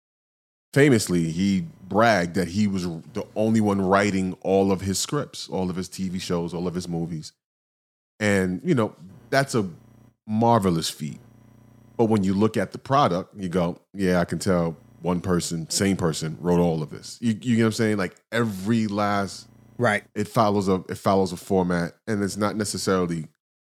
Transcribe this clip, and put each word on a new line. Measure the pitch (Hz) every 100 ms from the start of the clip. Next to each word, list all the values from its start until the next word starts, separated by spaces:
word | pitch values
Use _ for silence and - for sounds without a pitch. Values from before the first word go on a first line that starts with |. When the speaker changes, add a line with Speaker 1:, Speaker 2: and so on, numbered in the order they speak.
| _ _ _ _ _ _ _
Speaker 1:
famously, | 135 147 117 - 90 82
he | 80 98 95 82 - 92
bragged | 95 117 101 87
that | 87 85
he | 95 104
was | 95 87 80 -
the | 101 -
only | - 110 113
one | 104 98
writing | 92 98 104 95 92 90
all | - 98 98
of | 95
his | 98 95
scripts, | - 147 - - -
all | 92 92
of | 90
his | 87
T | - 95
V | 90
shows, | - 87 85
all | 85 90
of |
his | 85 87
movies. | 85 82 82 78 _ _ _ _ _ _ _ _ -
And, | 107 101 92 90
you | 170
know, | 139 107 - - - -
that's | 135 135
a | 123 95 80 - - - _ -
marvelous | 110 117 117 98 82 76
feat. | - 76 - - - - - - - - -
But | 113
when | 110
you | 95
look | 98 110 110
at | 95
the | -
product, | - 135 131 87 -
you | 104 92
go, | 90 87 - _
"Yeah, | 101 92 90
I | 85
can | 85
tell | 101 90 85 80 - -
one | 85 87
person, | 92 87 - 85 78
same | - 98 92
person, | 87 76 80 78
wrote | 87 87
all | 87 80
of | 73
this." | - - -
You, | 117 107
you | 123 113
get |
what | 113
I'm |
saying? | 107 110 107
Like, | 90 - -
every | 113 117 95 98 117 107
last | 101 104 101 95 - - - - -
Speaker 2:
Right. | 120 104 -
Speaker 1:
it | 107 104
follows | - 107 104 95
a, | 92 -
it | 95
follows | 110 98 95
a | 85
format, | - 95 90 87 85 - -
and | 107
it's | 98 92
not | 104 101
necessarily | 101 95 104 95 87 82 78 _ _ _